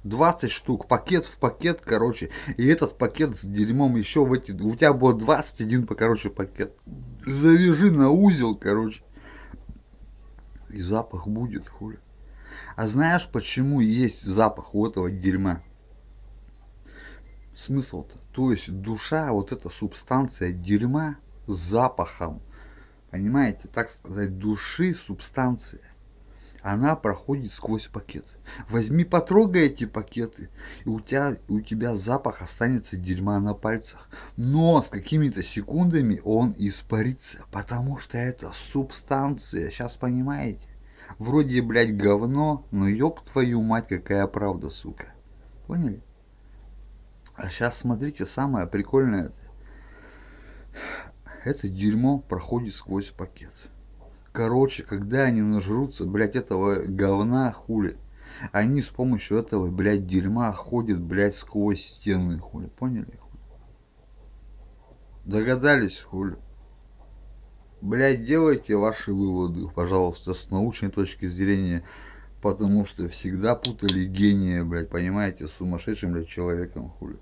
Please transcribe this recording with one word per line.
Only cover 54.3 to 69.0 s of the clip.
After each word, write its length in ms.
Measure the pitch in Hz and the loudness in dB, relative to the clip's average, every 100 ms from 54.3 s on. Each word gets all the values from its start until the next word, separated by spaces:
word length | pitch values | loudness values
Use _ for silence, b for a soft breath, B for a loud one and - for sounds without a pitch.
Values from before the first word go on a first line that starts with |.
Короче, 520 | - 113 123 135 - | -2 2 4 2 0
когда 400 | - 101 101 127 | -6 -6 -2 2
они 180 | 135 113 | 4 4
нажрутся, 600 | 107 107 95 113 139 - | 2 2 0 -2 -2 -4
блядь, 320 | 90 101 107 127 | -4 0 0 0
этого 480 | - 95 98 98 90 | -2 0 2 0 -2
говна, 640 | 95 98 98 110 127 131 | 0 2 2 2 2 0
хули, 440 | - - 110 95 - - B B B B | -4 -4 -2 -2 -4 -18 B B B B
они 300 | 101 113 143 | 0 2 2
с 80 | - | -2
помощью 480 | - 127 113 - 107 | -2 0 0 0 -2
этого, 340 | 113 104 90 | 0 -2 -2
блядь, 340 | 90 101 101 90 | 0 2 2 2
дерьма 460 | 92 95 113 117 | 0 2 0 0
ходят, 500 | 101 - 120 113 92 | -4 -4 -2 0 -2
блядь, 340 | 82 92 101 101 | 0 2 2 0
сквозь 500 | - 104 104 98 - | -6 0 0 0 -6
стены, 540 | - 104 92 90 82 | -6 -2 0 0 -2
хули. 280 | - 76 87 | -8 -12 -12
Поняли, 500 | - 127 113 - - | -6 -4 -4 -8 -14
хули? 220 | - - - - - - _ _ _ - - - - - - - - - - - | -20 -20 -20 -20 -20 -20 _ _ _ -20 -20 -20 -20 -20 -20 -20 -20 -20 -20 -18
Догадались, 760 | 90 104 113 127 139 143 104 - | -4 -2 2 2 6 4 2 -4
хули? 360 | - 95 98 - - - - - - - - - - - - - - - | -10 -6 -6 -8 -16 -20 -20 -20 -20 -20 -20 -20 -20 -20 -20 -20 -20 -10
Блядь, 460 | 101 117 135 127 113 | -4 2 4 2 2
делайте 500 | 156 160 139 - 104 | 4 4 4 2 2
ваши 380 | 107 107 | 2 0